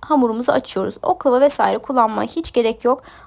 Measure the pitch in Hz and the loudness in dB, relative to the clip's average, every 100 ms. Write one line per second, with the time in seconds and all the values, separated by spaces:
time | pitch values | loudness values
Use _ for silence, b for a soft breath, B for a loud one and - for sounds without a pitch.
0 | - 302 233 226 247 - - 190 196 - | 0 2 2 0 0 0 -2 -4 -6 -4
1 | - 359 277 247 285 - 196 196 - 254 | -4 0 0 4 4 4 0 -2 -2 0
2 | 220 214 233 320 330 240 220 226 240 269 | 0 0 -6 -6 -4 0 0 0 -2 -2
3 | B B | B B